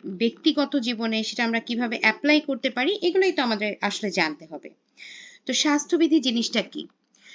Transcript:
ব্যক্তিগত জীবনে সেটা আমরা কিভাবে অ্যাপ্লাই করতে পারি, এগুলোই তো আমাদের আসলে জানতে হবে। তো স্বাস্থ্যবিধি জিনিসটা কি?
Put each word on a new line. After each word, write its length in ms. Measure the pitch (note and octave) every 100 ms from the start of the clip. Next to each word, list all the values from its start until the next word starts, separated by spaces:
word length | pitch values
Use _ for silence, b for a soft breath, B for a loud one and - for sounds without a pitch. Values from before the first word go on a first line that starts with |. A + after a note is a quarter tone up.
| -
ব্যক্তিগত 680 | F#3 A#3 - D#4+ D4 C#4 C#4+
জীবনে 460 | A#3 A3 A3+ A3
সেটা 220 | A3 -
আমরা 160 | A#3 A3+
কিভাবে 380 | A3+ A#3 A#3+ A3+
অ্যাপ্লাই 400 | A3 A3 D4 D4+
করতে 300 | D4+ C4 C4
পারি, 280 | B3 C4+ G4+
এগুলোই 300 | F4 F#4 F#4+
তো 100 | F#4
আমাদের 320 | B3 G#3+ G#3 G3
আসলে 300 | G3+ G3 G#3
জানতে 360 | F3+ D#3+ D3 E3
হবে। 200 | D#3 - _ _ _ B B B B -
তো 60 |
স্বাস্থ্যবিধি 680 | B3+ D4+ C#4+ - E4+ D#4+ D#4
জিনিসটা 420 | B3+ A#3 A3 A#3
কি? 240 | - D3+ - _ _ _ B